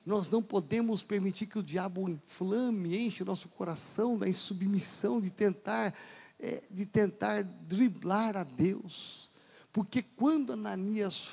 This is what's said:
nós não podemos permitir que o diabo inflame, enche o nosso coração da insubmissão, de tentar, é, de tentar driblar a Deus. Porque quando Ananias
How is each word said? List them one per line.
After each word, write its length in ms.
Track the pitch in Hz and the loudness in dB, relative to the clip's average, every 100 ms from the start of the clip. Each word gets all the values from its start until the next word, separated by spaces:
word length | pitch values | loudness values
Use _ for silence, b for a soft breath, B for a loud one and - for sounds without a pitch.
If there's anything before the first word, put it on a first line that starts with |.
nós 240 | - 208 180 | -2 0 2
não 140 | 226 | 0
podemos 600 | - 202 147 220 233 208 | 2 -2 0 2 2 0
permitir 440 | - 208 196 190 208 | 0 0 0 -2 -4
que 120 | 214 | -4
o 40 | |
diabo 460 | 156 170 190 180 190 | -2 -2 -2 -2 -4
inflame, 920 | 156 - - 185 220 254 220 170 185 | -4 -8 -6 0 0 2 0 0 0
enche 240 | 233 - | -2 -2
o 40 | 185 | -4
nosso 220 | 190 - | -4 -6
coração 680 | - 180 160 - - 233 226 | -6 -4 -4 -4 0 0 2
da 100 | 196 | 2
insubmissão, 920 | 185 - 185 196 202 - - 202 240 | 0 -2 -2 2 2 0 -2 0 2
de 100 | 190 | 0
tentar, 640 | - 208 180 - 226 208 B B B B - | 2 2 2 -2 0 0 B B B B -10
é, 240 | - - - | -6 -6 -6
de 140 | 190 | -8
tentar 580 | 202 214 202 - 208 208 | 0 4 4 4 0 2
driblar 960 | 196 175 165 190 247 170 175 202 226 196 | -2 -8 -2 4 4 4 0 2 2 0
a 80 | |
Deus. 880 | 151 127 170 196 190 - - - - B B B B | -2 2 2 2 -6 -12 -12 -14 -18 B B B B
Porque 300 | - 190 254 | -2 0 0
quando 500 | - - 262 311 262 | -2 2 4 4 2
Ananias 720 | 233 214 190 196 214 202 - - | -2 -4 -2 0 0 0 -2 -6